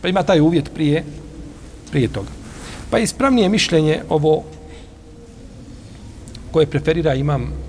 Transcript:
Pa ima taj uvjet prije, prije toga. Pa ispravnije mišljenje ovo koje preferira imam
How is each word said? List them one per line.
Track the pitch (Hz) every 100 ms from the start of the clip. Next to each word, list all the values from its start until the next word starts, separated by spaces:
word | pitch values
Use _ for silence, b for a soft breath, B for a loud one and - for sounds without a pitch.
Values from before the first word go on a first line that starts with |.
Pa | 180
ima | 185
taj | 175 175
uvjet | 156 170 -
prije, | - 151 156 151 - - - - - - - -
prije | 143 117
toga. | 98 101 - B B B B B
Pa | 226
ispravnije | 220 - 269 254 190
mišljenje | 214 - 165 156 156 -
ovo | 160 156 156 - - - B B - - - - - - - - - - - - - - - -
koje | 160 151
preferira | 143 151 170 156
imam | 131 147 139 120 -